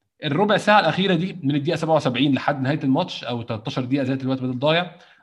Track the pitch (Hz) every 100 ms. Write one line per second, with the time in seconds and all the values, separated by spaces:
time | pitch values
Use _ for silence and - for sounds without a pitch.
0 | _ _ 151 143 208 196 - 208 160 147
1 | 190 170 185 185 139 147 139 156 160 156
2 | 135 120 147 131 - 139 131 151 143 139
3 | 180 - 123 120 113 110 135 135 120 139
4 | 127 135 131 131 127 127 147 165 180 -
5 | - _